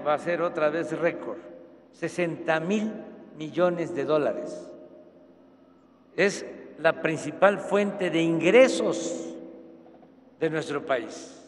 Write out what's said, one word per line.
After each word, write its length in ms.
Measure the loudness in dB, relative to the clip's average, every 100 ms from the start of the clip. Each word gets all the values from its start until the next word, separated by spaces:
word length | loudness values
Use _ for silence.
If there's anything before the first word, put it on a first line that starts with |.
va 100 | -2
a 40 | -2
ser 240 | -2 -2
otra 260 | -2 0 0
vez 300 | 0 -4 -2
récord, 400 | -2 -2 -8 -12 -14 -20 -20 -20 -20
sesenta 680 | -8 -6 -2 -4 -2 -2 0
mil 340 | 0 0 -2 -6 -12 -18 -18 -12
millones 580 | -6 2 2 2 -4
de 100 | -2
dólares. 640 | 0 2 2 -2 -6 -10 -14 -18 -20 -20 -20 -20 -20 -20 -20 -20 -20 _ _ _ _ 0
Es 280 | 2 0 -8 -12 -16 -2
la 220 | 0 2
principal 580 | 0 -2 -4 4 4 4
fuente 520 | 2 2 2 0 0
de 100 | 2
ingresos 1160 | 2 4 6 8 8 6 0 0 -4 -6 -8 -12 -14 -18 -20 -20 -20 -20 -20 -20 -20 -4
de 100 | -2
nuestro 340 | -2 -2 -4
país. 540 | 0 -2 -2 -10 -16 -18